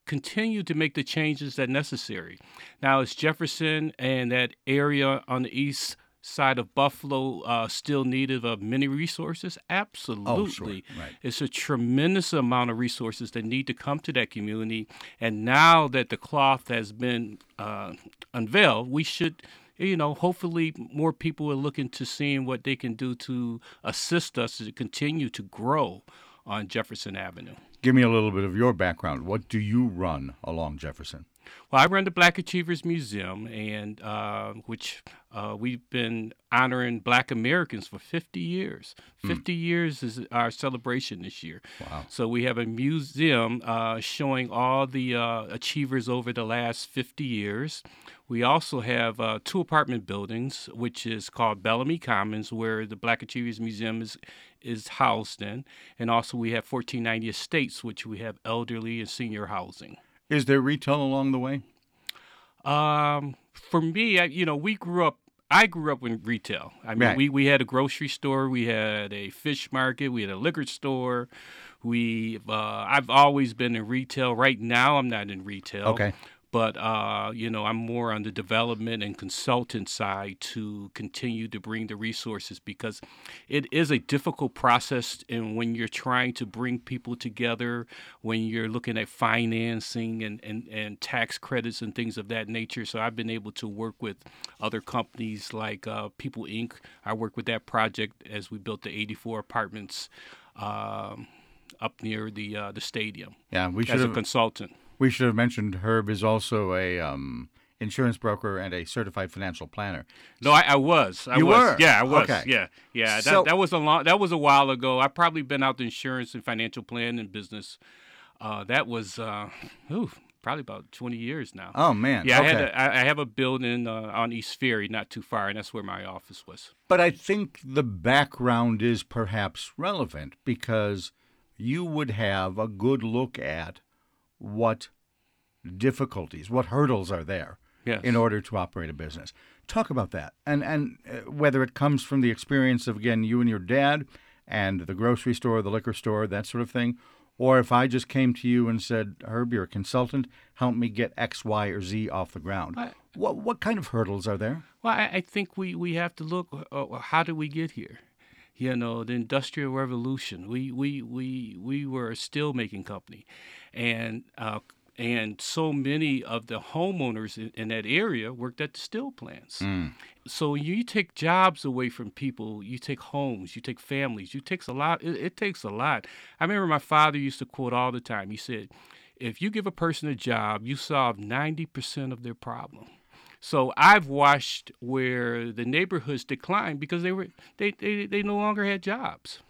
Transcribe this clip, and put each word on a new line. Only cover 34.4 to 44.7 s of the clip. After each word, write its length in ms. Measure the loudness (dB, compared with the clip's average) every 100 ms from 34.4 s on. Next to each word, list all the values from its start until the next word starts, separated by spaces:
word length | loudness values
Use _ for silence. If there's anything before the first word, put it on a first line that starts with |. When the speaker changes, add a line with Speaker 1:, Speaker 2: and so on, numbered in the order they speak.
| -8 -10 -10
Speaker 1:
which, 360 | -10 -10 -12 -16 -20 _
uh, 240 | -10 -8 -6
we've 300 | -6 -6 _
been 460 | -4 -2 -2 -6 -12 2
honoring 480 | 4 4 2 0 -2
Black 300 | 4 4 4
Americans 580 | 0 2 2 0 -6 -10
for 100 | -16
fifty 420 | -8 -6 -6 -6
years. 540 | -4 -4 -6 -10 -16 -20 -20 _
Speaker 2:
Mm. 40 | -6
Speaker 1:
Fifty 260 | -4 -4
years 480 | -2 0 2 2 -2
is 180 | -6 -8 -4
our 200 | 0 0
celebration 720 | -2 -4 -4 -4 -4 -4 -8
this 200 | -12 -12
year. 200 | -14 -14 -18 -16
Speaker 2:
Wow. 240 | -12 -12 -10
Speaker 1:
So 200 | -4 -2
we 160 | 0
have 140 | 0 0
a 80 | -2
museum, 960 | 0 0 0 -2 2 4 6 4 0
uh, 360 | -2 0 0 -2
showing 500 | -4 -2 0 0 0
all 360 | 0 2